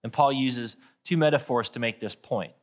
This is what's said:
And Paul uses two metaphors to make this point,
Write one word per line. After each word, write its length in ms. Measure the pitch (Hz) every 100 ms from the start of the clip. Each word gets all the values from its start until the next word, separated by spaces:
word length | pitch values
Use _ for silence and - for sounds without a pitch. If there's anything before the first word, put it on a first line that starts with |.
And 100 | 113
Paul 200 | - 143
uses 420 | 135 131 123 117 - _ _
two 120 | - 165
metaphors 520 | 151 147 - 120 113
to 100 | 123
make 220 | 117 113
this 160 | 107 -
point, 380 | - 113 90 _